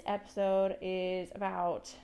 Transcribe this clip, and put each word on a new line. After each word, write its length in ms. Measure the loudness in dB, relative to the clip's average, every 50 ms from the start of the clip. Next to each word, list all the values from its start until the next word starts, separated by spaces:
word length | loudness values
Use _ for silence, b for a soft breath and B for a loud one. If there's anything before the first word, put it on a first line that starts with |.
| -2
episode 720 | -2 -2 -2 -4 -6 -2 0 2 4 6 4 4 4 2 -2 -4
is 480 | -2 -2 0 0 0 0 0 -2 -4 -6
about 600 | -4 -2 -2 0 0 2 2 0 0 -4 -10 -16 -16